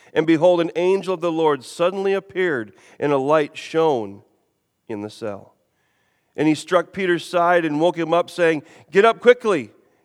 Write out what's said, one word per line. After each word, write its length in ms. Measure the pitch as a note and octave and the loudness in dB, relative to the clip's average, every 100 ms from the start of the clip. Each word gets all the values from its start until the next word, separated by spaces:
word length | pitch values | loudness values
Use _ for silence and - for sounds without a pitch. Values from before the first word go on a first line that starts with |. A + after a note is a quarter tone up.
| _ | _
And 120 | - D#3+ | -2 2
behold, 360 | D#3 F3+ F3 | 4 4 2
an 100 | E3 E3 | 0 -2
angel 380 | F3+ G3 F3 | 0 0 -2
of 80 | F3 | -4
the 100 | E3+ | -4
Lord 340 | D#3+ D#3 C#3 - | 0 0 0 -6
suddenly 480 | - F3 G3 G3 | -4 -2 -2 -2
appeared, 600 | G3 G3 F3+ F#3 C3 G#2+ - - - | -2 -4 -4 -2 -2 -6 -14 -20 -6
and 120 | C#3+ | -2
a 60 | C#3+ | 0
light 400 | C3+ D#3 D3 - | 2 0 0 -8
shone 640 | - D#3+ D#3+ B2 G2+ G2+ _ _ _ _ _ _ - | -6 0 0 0 -4 -14 _ _ _ _ _ _ -12
in 140 | G#2 | -10
the 80 | G#2+ | -12
cell. 460 | - A2 G2 G2 _ _ _ _ _ _ _ _ - | -12 -12 -12 -16 _ _ _ _ _ _ _ _ -2
And 100 | D3+ | 0
he 80 | D3+ | 0
struck 380 | - F3+ E3 | 0 -2 -2
Peter's 320 | F#3+ F#3 E3 - | -6 -4 -4 -2
side 400 | F3 E3+ F3 D#3+ | 0 2 2 0
and 160 | D3 | 0
woke 160 | F3 E3 | 0 -2
him 160 | D#3+ | -2
up, 160 | E3+ E3+ | -2 -2
saying, 340 | - E3 D3+ - - _ | -2 0 0 -6 -20 _
"Get 140 | F#3+ A3+ | 4 4
up 140 | F3+ | 4
quickly." 520 | A#3 B3 A3 E3 G#2+ _ _ _ | 4 4 2 -2 -4 _ _ _